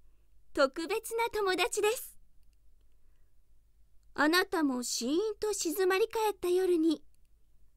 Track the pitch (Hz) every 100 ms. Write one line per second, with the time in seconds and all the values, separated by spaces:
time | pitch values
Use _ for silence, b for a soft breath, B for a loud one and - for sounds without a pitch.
0 | - - - - - - 269 302 330 440
1 | - 453 466 427 403 359 359 - 403 466
2 | - - - - - - - - - -
3 | - - - - - - - - - -
4 | - - 294 349 381 370 294 247 240 -
5 | 233 311 440 415 427 403 339 392 381 381
6 | 440 453 427 403 359 359 370 349 320 302
7 | - - - - - - -